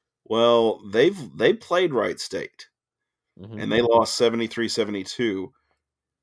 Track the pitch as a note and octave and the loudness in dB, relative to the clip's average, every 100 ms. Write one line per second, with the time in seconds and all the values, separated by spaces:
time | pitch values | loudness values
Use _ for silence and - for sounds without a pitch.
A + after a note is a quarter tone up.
0 | _ _ - A2+ A#2+ A#2 A2+ G2 G2+ A2 | _ _ -6 2 4 4 2 0 -2 2
1 | E3 F#3+ A2 C#2+ C3 A3 - F3+ F3 A#2+ | 2 2 -8 0 0 0 -2 0 0 0
2 | F#2+ - - F#2 - - - _ _ _ | -2 -4 -8 -10 -10 -16 -20 _ _ _
3 | _ _ _ - G2+ G#2+ G#2+ A2+ A#2 A#2 | _ _ _ -20 -16 -10 -2 0 4 4
4 | A2+ - A#2+ A#2 A2 - A2+ - G#2 G2+ | 2 2 0 0 -4 -4 -4 -2 -4 -6
5 | F#2 - A#2 F#2+ F#2+ _ _ _ _ _ | -8 -4 -4 -4 -8 _ _ _ _ _
6 | _ _ | _ _